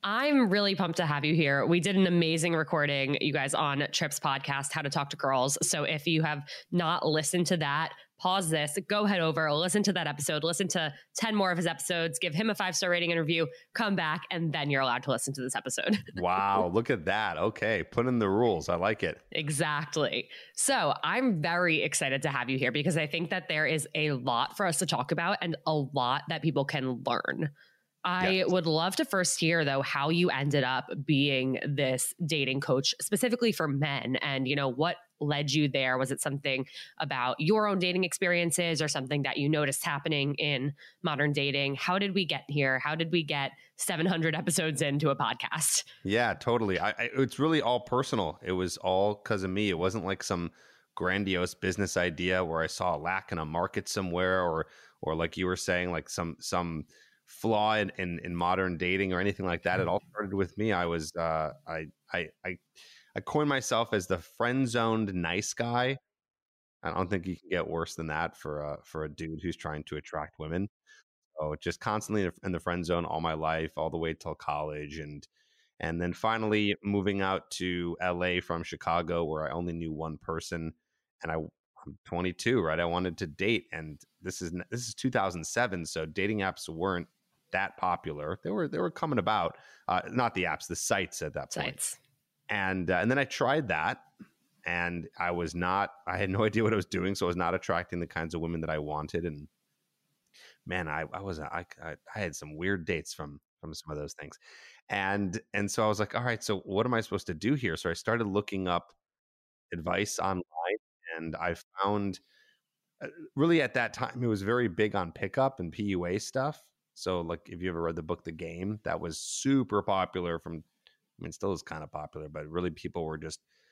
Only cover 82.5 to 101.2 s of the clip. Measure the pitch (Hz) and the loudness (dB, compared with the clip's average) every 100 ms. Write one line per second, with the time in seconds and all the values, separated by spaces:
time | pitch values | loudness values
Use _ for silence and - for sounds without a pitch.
82.5 | 127 80 80 85 90 92 82 85 73 101 | 2 2 2 0 0 -2 -4 -8 -2 0
83.5 | 110 - 78 78 71 - _ 90 - 87 | 0 -2 -12 -10 -14 -20 _ -12 -8 -6
84.5 | 87 - 123 117 - 131 123 95 87 80 | -8 -8 -8 -8 -4 -2 0 -2 -4 -4
85.5 | 117 120 92 80 82 80 85 101 107 95 | -2 0 -2 -6 -6 -6 -2 -2 0 -2
86.5 | - - 80 95 87 80 _ _ _ _ | -4 -8 -4 -2 -2 -4 _ _ _ _
87.5 | 92 98 - 90 87 82 73 76 98 - | -2 -2 -2 -2 0 -4 -6 -6 -6 -4
88.5 | 202 156 - 180 - 156 123 95 107 - | -4 -2 -2 -4 -2 -2 0 2 2 0
89.5 | - - - - 92 90 117 117 95 85 | -4 -20 -10 -2 0 0 0 0 2 0
90.5 | 76 - 85 - 101 90 - 76 73 67 | -2 -4 -4 0 0 -2 -4 -6 -6 -8
91.5 | - - - - - _ _ _ _ - | -6 -6 -4 -6 -8 _ _ _ _ -4
92.5 | 107 95 95 87 90 110 135 135 - 127 | -2 0 0 2 2 4 2 0 0 2
93.5 | 151 117 78 85 135 _ - - _ _ | 2 0 0 0 -2 _ -20 -20 _ _
94.5 | _ 82 87 87 87 80 - 87 87 82 | _ -4 -2 0 -2 -8 -4 -2 -2 -2
95.5 | 85 90 98 101 - - 92 98 98 107 | 0 0 2 0 -4 -6 -2 0 2 2
96.5 | 107 110 107 - 92 92 101 90 87 85 | 4 2 2 0 -2 0 0 0 0 0
97.5 | 90 - 85 90 87 82 82 82 82 82 | 0 0 -2 -2 -6 -6 -6 -4 -4 -4
98.5 | 82 78 78 76 76 78 82 85 73 73 | -2 -2 -2 -2 -4 -4 -4 -6 -8 -14
99.5 | _ _ _ _ _ _ _ _ - - | _ _ _ _ _ _ _ _ -20 -20
100.5 | - - 90 80 78 78 90 | -16 -6 -4 -4 -4 -6 -8